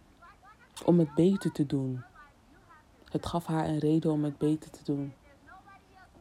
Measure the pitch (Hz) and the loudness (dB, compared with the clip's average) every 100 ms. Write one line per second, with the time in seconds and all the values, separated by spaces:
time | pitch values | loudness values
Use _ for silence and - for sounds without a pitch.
0 | _ _ - - - - - - - 175 | _ _ -20 -20 -20 -20 -20 -2 4 4
1 | 151 170 175 196 165 - 143 139 131 127 | 4 4 2 2 -2 -2 -2 -2 -4 -8
2 | - - - _ - - - - _ _ | -12 -20 -20 _ -20 -20 -20 -20 _ _
3 | - 156 - 170 170 160 160 156 151 160 | -8 -8 -4 -6 -2 -2 -2 0 2 2
4 | 160 151 147 143 151 156 - - - 143 | 2 0 -2 -2 -2 -2 -6 -10 -4 -4
5 | 139 - - - - - - 381 _ 370 | -6 -12 -20 -20 -20 -20 -20 -20 _ -20
6 | 370 - | -20 -20